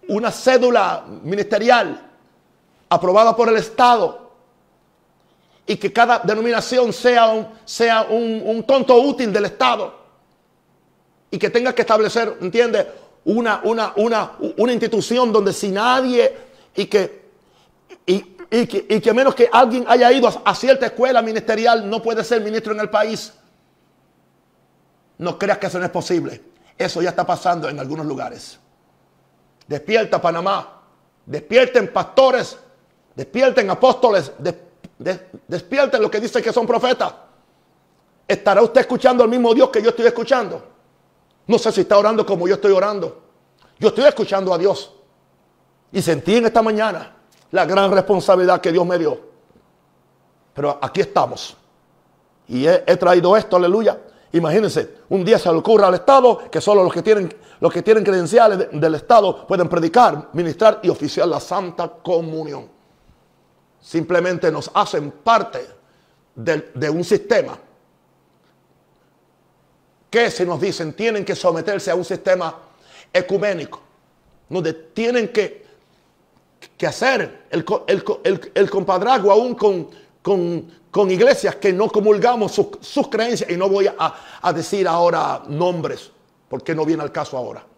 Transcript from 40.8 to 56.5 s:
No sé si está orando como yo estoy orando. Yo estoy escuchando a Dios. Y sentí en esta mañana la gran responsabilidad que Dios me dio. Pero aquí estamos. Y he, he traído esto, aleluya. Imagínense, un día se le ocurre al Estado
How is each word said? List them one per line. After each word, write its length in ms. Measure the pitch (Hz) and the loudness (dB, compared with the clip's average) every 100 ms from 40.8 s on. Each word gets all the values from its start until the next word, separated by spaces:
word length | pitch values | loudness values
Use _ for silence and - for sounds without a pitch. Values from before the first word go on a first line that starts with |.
| _ _ _ _ _ _ - | _ _ _ _ _ _ -2
No 100 | 226 | 0
sé 140 | 226 | 0
si 80 | 208 | -2
está 180 | 185 202 | 2 4
orando 260 | 208 226 | 4 0
como 220 | 202 190 175 | -2 -2 0
yo 80 | |
estoy 160 | 190 208 | 0 2
orando. 540 | 190 196 208 175 - _ _ _ _ _ _ | 2 2 -4 -8 -12 _ _ _ _ _ _
Yo 80 | 214 | -2
estoy 160 | - | 4
escuchando 500 | 285 - 208 196 190 | 2 2 -4 -2 -2
a 40 | 175 | 0
Dios. 360 | 185 190 - _ _ _ _ _ _ _ _ _ _ | 0 -2 -8 _ _ _ _ _ _ _ _ _ _
Y 100 | 196 | -6
sentí 360 | 175 156 151 220 | -2 -2 2 2
en 100 | 226 | 2
esta 160 | 233 | 2
mañana 540 | 220 214 220 170 - _ _ _ _ | 0 0 -2 -4 -14 _ _ _ _
la 140 | 185 | -2
gran 260 | 160 190 196 | 0 2 4
responsabilidad 720 | 190 185 196 175 185 185 180 | 2 2 0 4 4 4 2
que 100 | 175 | 2
Dios 160 | 170 175 | 0 0
me 120 | 175 | 0
dio. 200 | 156 127 - _ _ _ _ _ _ _ _ _ _ _ _ | -2 -4 -12 _ _ _ _ _ _ _ _ _ _ _ _
Pero 240 | - 143 143 | -6 -4 -4
aquí 200 | 127 180 | -6 -4
estamos. 560 | 190 - 127 - - - _ _ _ _ _ _ _ _ _ | -2 0 -2 -4 -14 -18 _ _ _ _ _ _ _ _ _
Y 200 | 123 143 | -2 2
he, 180 | 180 - | 2 2
he 100 | 175 | 2
traído 400 | 180 180 175 214 | 4 4 4 2
esto, 200 | - 180 | 2 0
aleluya. 420 | 175 202 208 - - _ _ | 2 2 0 -2 -10 _ _
Imagínense, 680 | 165 165 175 208 160 - - _ | -2 0 0 0 -2 -6 -12 _
un 160 | 196 | -4
día 140 | 180 214 | 2 2
se 120 | 180 | 2
le 60 | 165 | 0
ocurre 300 | - 220 196 | 4 4 6
al 80 | |
Estado 560 | 180 180 269 247 214 - | 2 4 6 6 2 -4